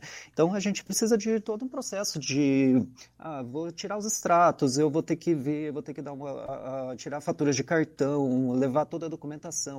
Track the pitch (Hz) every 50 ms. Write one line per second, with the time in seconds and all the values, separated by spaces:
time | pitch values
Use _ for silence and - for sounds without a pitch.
0 | - - - - - - _ - 160 170 196 202 185 208 196 - - - 202 -
1 | 233 214 240 214 202 220 226 220 214 - 214 220 262 262 254 262 240 - - 190
2 | 208 - - 156 135 - 135 143 147 139 135 135 135 131 127 127 107 - - -
3 | - - _ _ - 160 156 139 127 117 123 151 165 170 165 - - 185 202 214
4 | 202 220 214 - - 180 175 170 175 165 139 - 156 135 123 139 151 151 139 165
5 | 160 - 170 - - 175 170 147 123 143 151 147 156 151 135 147 147 - 139 160
6 | 143 147 143 131 143 139 135 127 113 120 135 131 - 127 131 135 131 127 127 117
7 | - 156 135 147 - - 165 - 151 143 139 123 135 - 175 160 156 151 - -
8 | 143 139 147 147 139 131 127 127 131 127 123 131 131 135 123 151 151 143 - 165
9 | 165 160 160 156 - 143 151 151 - 175 151 - - 143 139